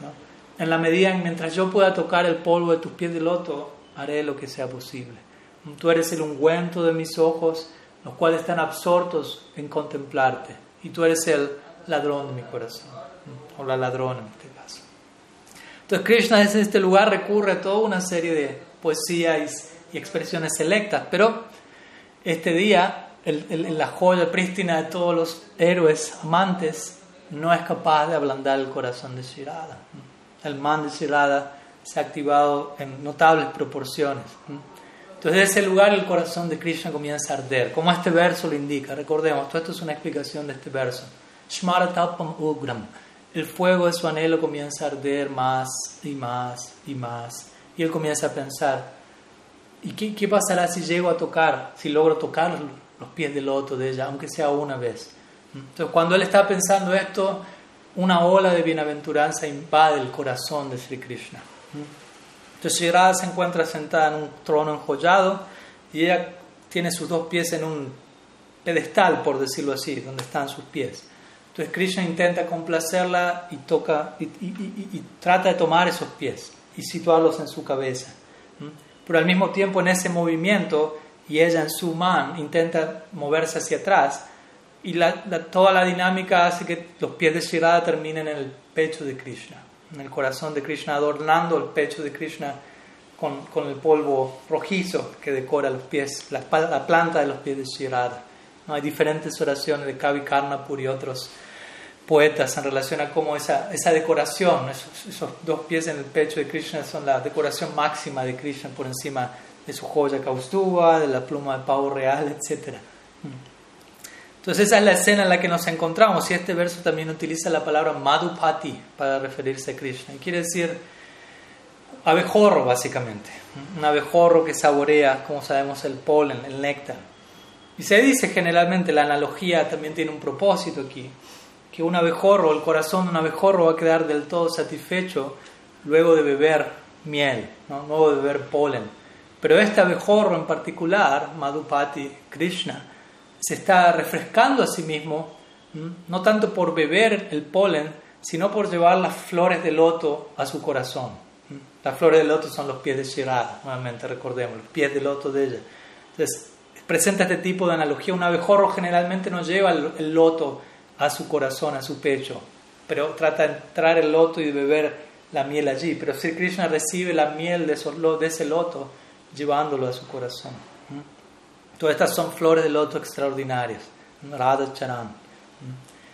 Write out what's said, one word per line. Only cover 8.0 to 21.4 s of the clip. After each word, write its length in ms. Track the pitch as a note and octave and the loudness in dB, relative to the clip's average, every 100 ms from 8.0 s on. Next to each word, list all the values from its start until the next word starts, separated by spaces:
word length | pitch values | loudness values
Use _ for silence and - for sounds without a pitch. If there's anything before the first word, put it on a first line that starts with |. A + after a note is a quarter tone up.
los 100 | C#3 | -18
cuales 260 | - E3 D#3+ | 0 2 2
están 200 | F3 E3+ | 0 -2
absortos 840 | D3+ - F3+ F3 F3+ D#3+ C3 - - D3 | -2 -2 2 2 2 -4 -6 -10 -16 -14
en 100 | D3 | -8
contemplarte. 880 | D#3 D3 C#3 C3+ C#3+ C3 B2 - - - _ | -6 -6 -8 -6 0 0 0 -8 -20 -20 _
Y 60 | E3+ | -12
tú 140 | E3+ | 0
eres 220 | E3 D#3+ E3 | 2 4 2
el 260 | C#3+ C#3+ - - - - | 2 0 -6 -16 -18 -6
ladrón 400 | D3+ D3 C#3+ C3+ | -2 -2 -2 -6
de 60 | |
mi 80 | B2 | -10
corazón", 480 | - B2 A2+ - - C3 - - C#3+ C3 - - | -12 -12 -12 -14 -18 -18 -18 -20 -20 -20 -20 -12
o 60 | |
la 120 | C3 C3 | -4 -2
ladrona 440 | B2+ C3 B2+ A#2+ | -2 -2 -4 -6
en 60 | G#2+ | -12
este 220 | - C3 | -20 -20
caso. 320 | - - - - - _ _ _ _ - - - - | -20 -20 -20 -20 -20 _ _ _ _ -20 -20 -20 -20
Entonces 240 | - F#3 F3+ | -4 -2 4
Krishna 320 | A3+ - G#3+ | 4 6 6
desde 220 | G3+ G#3+ | 6 4
este 200 | G#3 G#3 | 2 4
lugar 300 | F#3 G3 G3+ | 6 6 6
recurre 420 | F#3+ - G#3 G3 | 2 0 0 2
a 80 | F3+ | 0
toda 180 | G3 G#3 | 0 0
una 220 | A3 F#3 | 0 -2
serie 340 | F3+ F3 E3 | -2 -2 0
de 260 | D#3+ C3+ B2+ - - | 0 -2 -6 -16 -6
poesías 880 | E3 D#3 - E3+ E3 D3+ D3+ - - - - | -2 -2 -2 0 2 0 -2 -8 -14 -20 -14
y, 40 | D#3+ | -12
y 20 | |
expresiones 540 | - E3 D#3 E3+ D#3 - | -8 -6 -4 -4 -4 -2
selectas, 480 | D#3+ G#3 G#3 C#3+ - | 2 2 0 -4 0
pero 340 | F#3 A3+ A3+ | 4 4 2